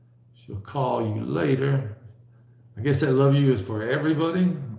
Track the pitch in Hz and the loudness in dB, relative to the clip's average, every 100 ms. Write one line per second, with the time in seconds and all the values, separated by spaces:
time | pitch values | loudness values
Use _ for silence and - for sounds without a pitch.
0 | _ _ _ - - 101 - 143 127 120 | _ _ _ -20 -14 -14 -8 -4 -2 0
1 | 110 107 120 151 156 131 139 135 107 - | -2 -2 -2 0 0 2 2 0 -2 -10
2 | - - - - - - - - 135 139 | -18 -20 -20 -20 -20 -20 -18 -6 -2 2
3 | 147 131 139 139 139 113 98 107 113 143 | 2 4 4 4 4 2 0 -4 -2 0
4 | 151 151 165 185 180 151 127 | 0 0 0 2 0 0 -8